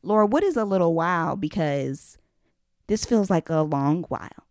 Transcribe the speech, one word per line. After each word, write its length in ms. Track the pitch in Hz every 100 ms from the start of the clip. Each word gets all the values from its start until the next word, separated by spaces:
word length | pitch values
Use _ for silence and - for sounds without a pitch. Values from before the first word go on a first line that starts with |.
Lord, 300 | - 214 208
what 120 | 277
is 120 | 392 294
a 80 | 208
little 280 | 190 170
while?" 420 | 165 165 180 156 202
Because 800 | 156 202 156 143 135 139 - - _ _ _ _ _ _ -
this 180 | 214 -
feels 240 | 226 196
like 200 | 180 -
a 120 | 160
long 420 | 156 143 139 165
while 420 | 165 - 78 - _